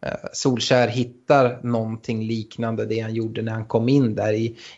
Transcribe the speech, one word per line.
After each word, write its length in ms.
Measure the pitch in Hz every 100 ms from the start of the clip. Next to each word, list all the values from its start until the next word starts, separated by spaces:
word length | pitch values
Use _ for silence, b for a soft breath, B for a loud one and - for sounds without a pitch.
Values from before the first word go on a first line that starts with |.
| -
eh, 220 | - -
Solskjær 560 | - 139 120 - 127 120
hittar 720 | 113 120 - _ 143 123 123
någonting 600 | 123 117 110 113 - 113
liknande 640 | 110 113 113 - 117 113 107
det 140 | 110
han 140 | 110
gjorde 280 | 110 113 117
när 100 | 113
han 120 | 110
kom 240 | 107 117 117
in 260 | 139 123
där 180 | 101 104
i, 260 | 110 113 B B